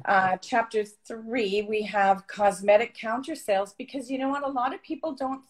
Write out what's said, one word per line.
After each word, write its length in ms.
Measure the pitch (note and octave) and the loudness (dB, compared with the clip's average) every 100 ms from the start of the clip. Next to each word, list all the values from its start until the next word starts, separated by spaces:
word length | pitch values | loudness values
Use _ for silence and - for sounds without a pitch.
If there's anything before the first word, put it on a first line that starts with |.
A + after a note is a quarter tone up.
| - | 2
Uh, 320 | F#3+ F#3 F#3 | 2 4 0
chapter 480 | - A#3 A3+ A3 G#3 | 0 0 0 -2 -4
three, 760 | - - A3+ A3+ B3 G3 G3+ | -8 -14 -12 -4 -2 0 0
we 200 | G#3 G#3+ | 0 -2
have 440 | G3+ G3+ G3 F#3+ - | -2 2 4 2 -2
cosmetic 640 | G#3 G3+ F#3 G3+ G#3+ A#3 | 0 2 4 6 6 4
counter 420 | - A3+ A#3+ D4 D4 | -4 -4 -4 -4 -6
sales, 380 | - G3 G3+ | -2 0 -2
because 360 | - B3+ C#4 A#3 | -8 -10 -10 -6
you 80 | C4+ | -4
know 120 | C4+ | -2
what? 140 | C#4+ | -2
A 60 | C#4 | -4
lot 240 | C4 C4 | -2 -4
of 80 | G4 | -4
people 300 | - D#4+ D#4+ | -10 -8 -6
don't 320 | C4+ C4 C4+ | -6 -6 -6